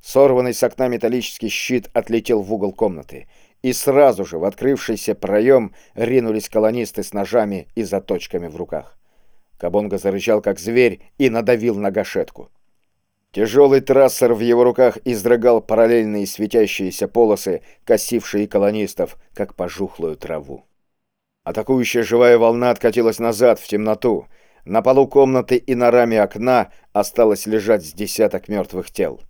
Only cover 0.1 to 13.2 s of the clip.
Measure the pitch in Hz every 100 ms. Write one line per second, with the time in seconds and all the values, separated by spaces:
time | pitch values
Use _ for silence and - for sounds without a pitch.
0.1 | 127 139 127 123 117 123 - 127 117 131
1.1 | 123 113 - 110 - - 127 - - -
2.1 | 113 - 113 98 107 98 - 107 82 69
3.1 | - - _ _ _ 127 123 - 139 143
4.1 | 98 92 85 85 - 127 139 - 110 -
5.1 | 101 95 104 120 135 107 - _ - 117
6.1 | 131 117 107 - 110 110 120 107 - 98
7.1 | 101 98 117 107 98 78 - 98 95 -
8.1 | 92 - 90 85 78 87 80 - _ _
9.1 | _ _ - _ _ 87 101 107 98 98
10.1 | 98 104 107 101 95 90 120 120 - -
11.1 | _ 135 113 113 120 117 101 101 98 95
12.1 | 95 82 - - _ _ _ _ _ _
13.1 | _